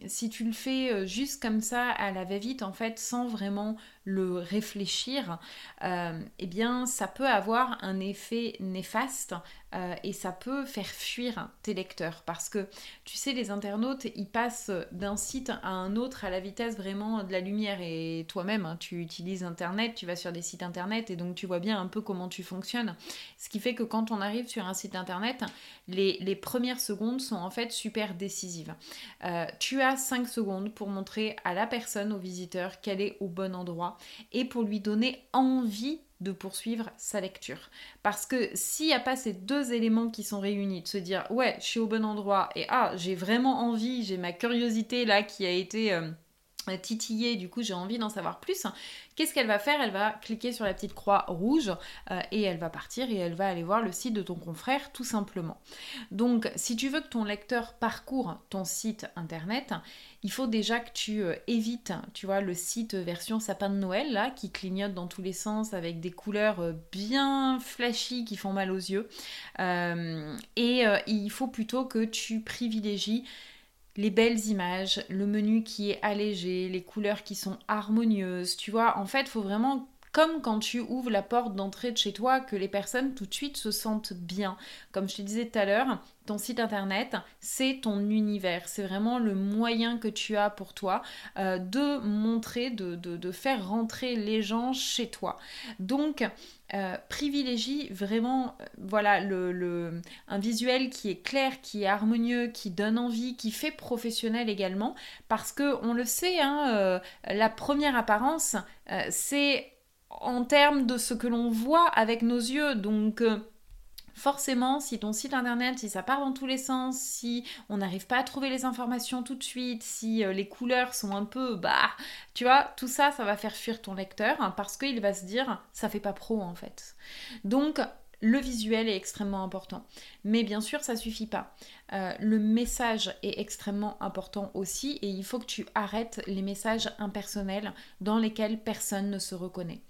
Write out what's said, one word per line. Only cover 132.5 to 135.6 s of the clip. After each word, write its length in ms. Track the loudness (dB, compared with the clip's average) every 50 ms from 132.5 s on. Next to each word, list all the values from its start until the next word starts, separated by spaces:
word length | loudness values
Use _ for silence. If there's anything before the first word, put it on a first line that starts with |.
| 6 4 4 2 0 0 0 2 2 0 0 -2 -4 -4 -4
est 160 | -4 -2 -2
extrêmement 600 | -4 -6 -8 -8 -4 -4 -2 -2 -2 -2 -4 -4
important 520 | -6 -4 -4 -6 -8 -6 -6 -6 -6 -6 -4
aussi 460 | -4 -4 -4 -4 -4 -4 -4 -4 -2 -2
et 60 | -2
il 160 | -2 -4 -4
faut 160 | -4 -4 -4
que 40 | -4
tu 220 | -6 -6 -8